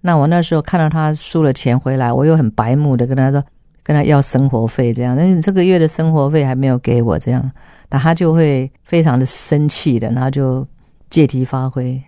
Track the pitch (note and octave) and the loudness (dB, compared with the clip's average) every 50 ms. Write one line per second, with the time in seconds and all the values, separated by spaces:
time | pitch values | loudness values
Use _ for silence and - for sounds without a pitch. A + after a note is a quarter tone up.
0 | - F3+ E3+ D#3 C#3 D3+ F3 F3 E3 - E3+ D#3 D3+ - - F3+ D#3+ D3+ D#3 D#3+ | 0 2 2 2 2 2 2 0 0 0 -2 -2 -2 -2 -2 0 0 0 0 0
1 | D#3 D3+ D3+ D3 - - - E3 D#3 C#3 C3 - - C#3 A#2+ B2+ - B2+ C3+ C3 | -2 -2 -2 -4 -8 -6 -2 0 2 2 0 0 0 0 0 0 0 -2 -2 -2
2 | B2+ A#2+ A#2+ C3 C#3 D#3 D#3+ D#3+ D3+ - G#2+ - A2 A#2 B2+ C#3+ D3+ D3 C3 A#2+ | 0 0 0 2 2 4 4 4 2 0 0 -2 0 0 0 0 2 0 0 0
3 | A#2+ B2 C3+ C3+ C3 C3+ C3+ C#3+ C#3 - _ _ _ _ _ _ _ - D3+ D3 | 0 0 0 0 0 2 0 0 -4 -4 _ _ _ _ _ _ _ -2 0 0
4 | D3 - D3+ C#3 C#3 - - B2+ C#3 C3+ B2 A#2 A2+ A2+ - - B2+ A#2+ A#2 B2 | 2 2 2 2 2 2 0 0 0 2 0 0 -2 -2 -2 -2 -2 -2 0 -2
5 | B2 B2 B2 C3+ E3 F#3 F#3+ E3 D#3+ G3+ F#3+ F#3+ F3 F#3 F#3 F3 D#3+ D#3 - - | -2 -2 0 0 2 2 2 2 0 0 0 2 2 2 4 2 2 0 0 -2
6 | D#3+ D#3+ D#3+ D3+ C#3 C#3 D#3 D#3 C#3+ C3 B2+ B2+ C3+ C3+ B2+ B2 - - A#2 A#2+ | -2 0 2 2 2 2 2 0 0 0 -2 0 0 0 0 0 0 0 0 0
7 | A#2 A#2 E2 E2 - - B2 B2+ C3 C3 - - - - - - _ - - C#3 | 0 0 -2 -2 -2 -2 -2 -2 -2 -6 -8 -12 -20 -20 -20 -20 _ -6 -4 0
8 | B2+ E3 E3+ E3 F#3 E3 D#3+ E3 D#3+ D3+ C#3+ C3 B2+ C3+ _ _ _ _ - E3+ | 0 0 0 2 0 2 2 4 2 2 2 0 -2 -6 _ _ _ _ 0 0
9 | D#3+ D#3 B2+ B2 C3 B2+ - - - - D3+ D3 D3+ D3 - - - E3 B2+ A2+ | 2 2 2 0 0 -2 -4 -8 -4 -2 -2 0 0 0 -2 -2 -2 0 0 0
10 | A2 A2 A#2 B2+ B2+ C3+ C3+ C#3+ C#3 C3 B2+ C3 C3+ - - _ _ _ _ _ | -2 -2 -4 -2 -2 -2 -2 -2 -2 -2 -2 -4 -6 -10 -14 _ _ _ _ _
11 | - _ - E3 D#3 C3 - C3 B2+ B2 - C3 C3 C3 - C3+ B2+ B2+ B2+ C3 | -20 _ 2 2 2 2 2 -4 -4 -4 -4 -6 -6 -4 -6 -6 -6 -6 -8 -8
12 | C3 | -12